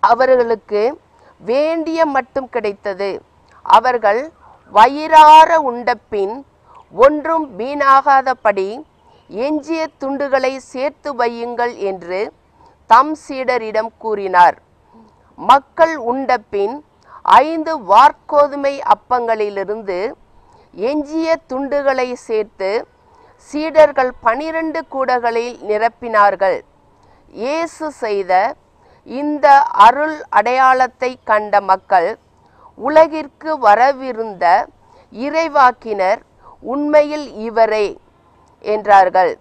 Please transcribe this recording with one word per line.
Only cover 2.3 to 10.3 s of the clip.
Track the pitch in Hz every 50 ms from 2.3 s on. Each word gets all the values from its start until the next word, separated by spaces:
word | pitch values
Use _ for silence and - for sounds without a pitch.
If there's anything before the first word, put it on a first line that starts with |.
| _ 277 262 240
கிடைத்தது. | - 240 214 214 202 202 _ 208 196 180 196 196 180 - _ _ _ _ _ _ _ _ _
அவர்கள் | - 185 214 226 254 247 240 226 208 202 233 277 320 _ _ _ _ _ _ _ _
வயிறார | - 202 220 247 277 294 311 311 320 311 311 302 311 311 320 320 339 320
உண்டபின், | 302 262 240 240 240 214 247 220 _ _ - 208 196 190 220 269 277 _ _ _ _ _ _ - _ _ _
"ஒன்றும் | 165 240 277 302 302 285 320 330 330 320 277 226 175
வீணாகாதபடி | 220 262 285 294 285 269 269 269 269 294 277 269 262 269 254 247 _ 220 202 196 190 190 214 262 311 _ _ _ _ _ _ _ _ _
எஞ்சிய | - 190 240 277 311 302 277 302 330 320 320 311 _ _
துண்டுகளை | - 269 277 277 285 277